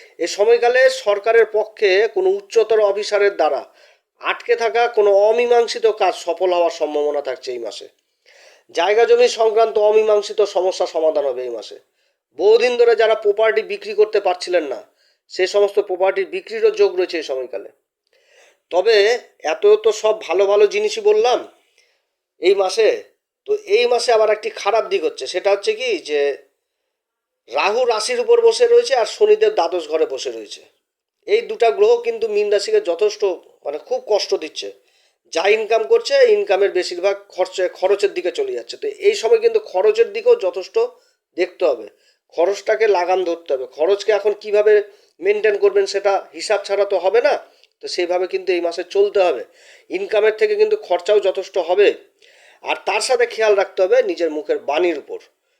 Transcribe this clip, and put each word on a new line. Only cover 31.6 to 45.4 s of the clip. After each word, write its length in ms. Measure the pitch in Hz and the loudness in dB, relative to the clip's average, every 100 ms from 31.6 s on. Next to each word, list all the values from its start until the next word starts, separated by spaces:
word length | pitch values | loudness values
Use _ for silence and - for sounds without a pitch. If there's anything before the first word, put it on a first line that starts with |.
| 233 | 0
গ্রহ 260 | 196 214 233 | 4 4 4
কিন্তু 320 | 233 226 220 | 0 -4 -2
মীন 240 | 208 208 | -2 0
রাশিকে 280 | 202 214 214 | 0 0 -2
যথেষ্ট, 440 | 202 170 208 - 196 165 - _ | 0 0 -2 0 -4 -4 -12 _
মানে, 140 | 143 151 | -10 -10
খুব 240 | - 247 - | -8 -8 -2
কষ্ট 280 | 202 - | -2 0
দিচ্ছে। 380 | 185 156 - 101 - _ _ _ _ _ | -4 -6 -12 -14 -16 _ _ _ _ _
যা 220 | 156 190 | -2 0
ইনকাম 340 | 220 208 226 | 0 0 -2
করছে, 500 | 214 233 - 277 247 | 2 0 2 2 4
ইনকামের 380 | 208 202 190 196 | 4 2 2 2
বেশিরভাগ 460 | 180 175 175 196 196 - | 0 -4 -4 -4 -4 -8
খরচে-, 400 | - 180 - 180 | -6 -4 -2 -4
খরচের 420 | - 185 202 196 | -2 0 0 0
দিকে 180 | 175 170 | -2 -6
চলে 200 | 165 131 | -4 -4
যাচ্ছে। 240 | 123 - - | -6 -10 -10
তো 120 | 147 | -10
এই 260 | - 202 | -2 0
সময় 240 | 208 - 226 | 0 2 2
কিন্তু 200 | 226 220 | 2 0
খরচের 540 | - 180 214 214 226 | -2 0 2 2 0
দিকেও 240 | 220 233 233 | 0 2 2
যথেষ্ট 420 | 185 185 180 220 240 - _ _ _ 160 | 0 -6 -6 -4 -4 -6 _ _ _ -6
দেখতে 280 | 185 - | -6 0
হবে, 240 | 170 120 104 - _ _ _ | -2 -2 -8 -20 _ _ _
খরচটাকে 600 | - 180 202 - 214 220 | -2 -2 -2 -2 0 2
লাগাম 360 | 185 175 190 | 2 0 0
ধরতে 300 | 170 170 - | -2 -6 -6
হবে। 120 | 131 127 | -6 -6
খরচকে 460 | 139 165 202 - | -2 0 0 0
এখন 200 | 220 214 | 0 0
কিভাবে 500 | 202 214 208 214 208 208 _ _ _ | -4 -2 2 4 2 0 _ _ _
মেনটেন 380 | 180 208 | -2 0